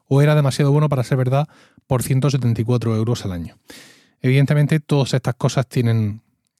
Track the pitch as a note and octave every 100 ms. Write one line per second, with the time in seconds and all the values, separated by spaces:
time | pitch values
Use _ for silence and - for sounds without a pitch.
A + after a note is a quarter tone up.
0 | - C#3 D3 D3+ C#3 - C#3+ D3 D3+ C#3
1 | A#2+ C3+ B2+ C3+ D#3 _ _ _ - B2+
2 | - C3 C#3+ C3+ B2 A2+ A2+ B2 A#2 A2
3 | A2 A#2+ G2+ F2 D#2+ - _ - - -
4 | _ _ C3 C3 C#3 D3 D3+ D#3+ - D3
5 | C3 C3+ - B2+ C3+ - B2 - A#2 A2+
6 | G#2+ G#2+ _ _ _ _